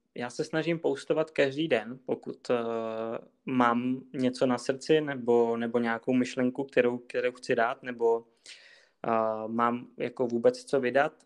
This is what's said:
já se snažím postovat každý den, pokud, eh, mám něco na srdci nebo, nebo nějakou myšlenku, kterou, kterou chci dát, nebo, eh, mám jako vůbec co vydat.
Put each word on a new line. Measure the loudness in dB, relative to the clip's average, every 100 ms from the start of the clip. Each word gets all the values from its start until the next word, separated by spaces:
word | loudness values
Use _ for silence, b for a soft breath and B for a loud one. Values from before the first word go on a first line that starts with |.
| _ -10
já | -8
se | -6
snažím | -4 -2 -2 -2
postovat | -2 -2 -2 -2 0
každý | 0 0 0 0
den, | 0 -2 -10 -8
pokud, | -8 -8 -10 -2
eh, | -2 -2 -4 -6 -6 -6 -8 -12 _ -2
mám | 2 4 4 0 -4 -6
něco | -2 -2 2 0
na | 2
srdci | -2 -2 2 2
nebo, | 2 -2 2 4 4 0
nebo | -2 0
nějakou | 0 -2 0
myšlenku, | 2 0 0 -2 -2
kterou, | -2 2 2 0
kterou | -4 -4 -2
chci | -2 -2 2
dát, | 0 -2
nebo, | -8 -2 2 2 -2 _ b b b b b b -2
eh, | 0 0 -2 -4
mám | 0 0 0 -6 -8
jako | -6 -2 -2
vůbec | 2 2 2 0
co | 0
vydat. | 2 2 2 -2